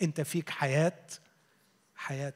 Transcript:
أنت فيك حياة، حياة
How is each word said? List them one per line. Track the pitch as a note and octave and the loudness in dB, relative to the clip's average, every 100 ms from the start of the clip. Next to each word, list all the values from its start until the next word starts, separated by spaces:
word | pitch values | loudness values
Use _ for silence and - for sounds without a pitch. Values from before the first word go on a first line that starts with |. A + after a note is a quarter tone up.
أنت | F3 D3+ | -2 0
فيك | D3 E3+ D3 | -2 -2 -2
حياة، | - C#3 C#3 E3 - - - _ _ _ _ _ _ _ - | -2 2 4 4 2 -12 -18 _ _ _ _ _ _ _ -12
حياة | - C3+ C#3 | -8 -4 -6